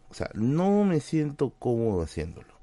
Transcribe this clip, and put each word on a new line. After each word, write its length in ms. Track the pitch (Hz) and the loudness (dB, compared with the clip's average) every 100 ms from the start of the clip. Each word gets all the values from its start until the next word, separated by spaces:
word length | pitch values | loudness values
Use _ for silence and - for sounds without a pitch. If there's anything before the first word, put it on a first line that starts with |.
| - | -16
o 20 | |
sea, 160 | - - | -8 -6
no 500 | - 117 156 190 208 | -2 0 2 4 4
me 160 | 202 156 | 4 2
siento 540 | - 160 151 147 131 - | 0 0 0 -2 -2 -2
cómodo 440 | 123 117 113 92 | -2 0 2 0
haciéndolo. 500 | 78 - 78 - - - | -2 -4 -8 -8 -18 -20